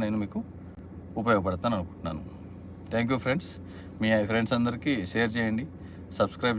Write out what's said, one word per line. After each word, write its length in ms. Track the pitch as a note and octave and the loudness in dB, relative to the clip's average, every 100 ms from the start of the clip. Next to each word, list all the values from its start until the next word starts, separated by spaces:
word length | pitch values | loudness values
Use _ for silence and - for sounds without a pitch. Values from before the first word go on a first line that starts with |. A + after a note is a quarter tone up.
నేను 120 | G#2+ G#2+ | 2 0
మీకు 160 | G2+ G#3+ - - - - - - - - | 0 -4 -6 -10 -14 -14 -14 -14 -8 -2
ఉపయోగపడతాను 540 | A2+ G#2+ F#2 F2 A#2+ G#2+ | 4 4 4 0 0 0
అనుకుంటున్నాను. 440 | F2+ - F2 D#2+ C#2+ - - - - - - | -2 -6 -6 -6 -8 -12 -14 -14 -14 -12 -4
Thank 180 | A2+ A#2 | 0 2
you 60 | C3 | 2
friends. 220 | B2+ C#3+ - - - - - - | 2 0 -2 -10 -12 -12 -10 0
మీ 80 | A2 A2 G2+ | 4 4 6
ఫ్రెండ్స్ 240 | A2+ A2+ A#2+ | 4 4 4
అందరికీ 360 | A#2+ A#2 D3+ B2+ F#2 | 2 2 0 0 2
షేర్ 180 | A2 A#2 A#2 | 2 2 2
చేయండి, 300 | A2 A2 D3 - - - - - | 2 0 -2 -8 -12 -12 -6 2
సబ్స్క్రైబ్ 400 | G#2 - B2 | 2 2 2